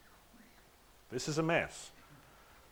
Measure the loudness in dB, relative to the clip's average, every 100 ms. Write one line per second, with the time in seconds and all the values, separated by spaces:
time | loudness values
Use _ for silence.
0 | -20 -20 -20 -20 -20 -20 -20 -20 -20 -20
1 | -8 -4 -2 0 4 4 2 -4 -16 -18
2 | -20 -20 -20 -20 -20 -20 -20